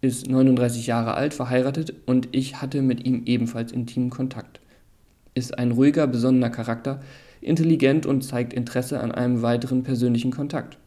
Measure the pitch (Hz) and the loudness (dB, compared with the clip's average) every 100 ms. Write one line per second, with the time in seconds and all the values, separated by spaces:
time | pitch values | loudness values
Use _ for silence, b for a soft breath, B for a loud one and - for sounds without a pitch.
0 | 135 127 - 131 131 123 123 120 113 117 | -2 -2 -2 4 6 6 2 0 -2 -2
1 | 113 - 143 147 123 127 131 143 160 - | 0 0 -2 -4 -2 0 0 -2 -6 -8
2 | - 127 123 135 135 - 135 143 135 123 | 0 0 0 -4 -4 -6 -6 0 0 0
3 | 131 123 120 120 117 117 117 - 117 - | -2 -2 0 0 0 -4 -6 -6 -6 -2
4 | 123 123 131 120 - - b b b _ | -4 -2 -6 -6 -14 -20 b b b _
5 | _ _ _ - 120 - 123 120 139 147 | _ _ _ -6 -6 -2 0 4 4 4
6 | 147 120 123 127 120 117 117 117 139 135 | 2 2 4 4 2 -2 -4 -4 -4 -8
7 | B B B B - 156 160 160 135 151 | B B B B -2 2 4 4 4 4
8 | - 135 131 123 123 127 120 127 123 143 | 2 -2 -2 -4 -4 -4 -4 -4 -4 -4
9 | 117 - 123 123 117 120 127 127 127 127 | -4 0 0 2 2 0 0 -2 0 0
10 | 123 117 123 131 147 143 - - | 2 2 0 -4 -4 -6 -8 -16